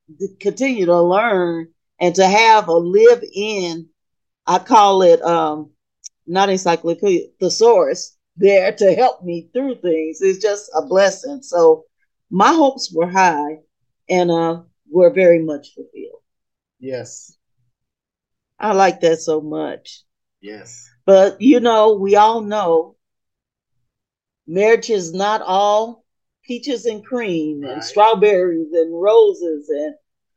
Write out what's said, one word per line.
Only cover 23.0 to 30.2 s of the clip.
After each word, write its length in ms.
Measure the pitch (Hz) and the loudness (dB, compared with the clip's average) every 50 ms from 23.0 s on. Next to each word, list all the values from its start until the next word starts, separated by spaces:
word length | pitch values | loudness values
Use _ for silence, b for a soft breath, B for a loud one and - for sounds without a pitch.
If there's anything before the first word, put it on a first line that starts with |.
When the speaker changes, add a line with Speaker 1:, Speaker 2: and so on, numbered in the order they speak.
| _ _ _ _ _ _ _ _ _ _ _ _ _ _ _ _ _ _ _ _ _ _ _ _ _ _ _ _ _ - | _ _ _ _ _ _ _ _ _ _ _ _ _ _ _ _ _ _ _ _ _ _ _ _ _ _ _ _ _ -8
Speaker 1:
marriage 420 | 160 185 202 220 233 220 - - | -4 0 2 2 2 0 0 -4
is 240 | 226 202 180 165 160 | -6 -6 -6 -8 -8
not 280 | 185 196 208 214 220 | -6 -4 -4 -4 -4
all 640 | - - 185 190 202 208 208 214 220 233 233 - _ _ _ _ _ _ _ _ _ | -4 -4 -2 0 0 0 0 0 -2 -4 -10 -16 _ _ _ _ _ _ _ _ _
peaches 420 | - 247 240 240 285 269 226 190 | -12 -12 -10 -8 -8 -8 -6 -6
and 180 | 233 214 208 196 | -8 -8 -8 -10
cream 580 | - 254 247 233 208 175 165 156 151 151 143 143 | -10 -8 -8 -6 -6 -6 -6 -6 -6 -8 -10 -12
and 100 | 143 - | -12 -12
Speaker 2:
Right. 80 | 151 - | -12 -14
Speaker 1:
strawberries 880 | - - 202 208 226 226 196 202 208 202 180 180 180 170 165 165 151 160 | -6 0 2 4 4 4 4 2 2 2 2 0 -2 -2 -4 -6 -4 -2
and 260 | 170 160 165 170 170 | -2 -2 -2 -4 -2
roses 680 | 180 202 220 233 220 208 190 160 170 170 160 147 147 - | 0 2 4 4 4 4 2 -2 -6 -6 -6 -8 -8 -8
and 260 | 151 - 151 311 294 - _ _ _ _ | -6 -6 -6 -8 -10 -14 _ _ _ _